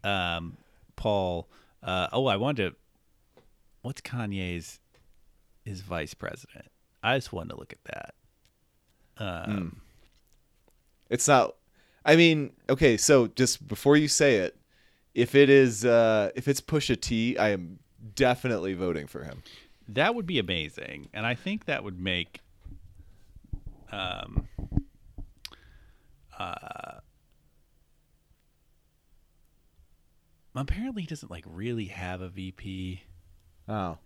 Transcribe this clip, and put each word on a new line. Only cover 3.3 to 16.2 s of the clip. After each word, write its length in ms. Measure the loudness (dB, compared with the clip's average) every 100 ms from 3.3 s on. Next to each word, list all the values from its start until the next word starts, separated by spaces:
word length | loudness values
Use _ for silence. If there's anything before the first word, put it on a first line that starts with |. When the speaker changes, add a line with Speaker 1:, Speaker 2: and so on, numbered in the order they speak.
| _ _ _ _ _
Speaker 1:
what's 180 | -14 -14
Kanye's, 800 | -10 -8 -6 -6 -6 -8 -10 -20 _ _ _ _ _ _ _ _
his 160 | -14 -14
vice 340 | -8 -8 -8
president? 520 | -10 -12 -12 -18 -20 -20 _ _ _
I 140 | -2 -2
just 160 | -4
wanted 180 | -10 -10
to 20 | -14
look 140 | -16
at 120 | -18
that. 300 | -14 -14 -14 _ _ _ _ _ _ _ _ _ _ -12
Um, 340 | -8 -8 -6
Speaker 2:
Mm. 240 | -6 -8 -12 -20 _ _ _ _ _ _ _ _ _ _ _ _
It's 180 | -2 4
not, 280 | 4 4 -4 _ _ _ _ 6
I 100 | 8
mean, 360 | 8 6 -4 _ -2
okay, 260 | 4 4 4
so 300 | 6 6 6
just 380 | 2 0 0 -8
before 280 | 0 4 6
you 120 | 4
say 280 | 4 4 4
it, 200 | 0 _ _ _ _ _ _
if 200 | 0 4
it 160 | 8 10
is, 340 | 10 8 4
uh, 460 | 4 6 6 4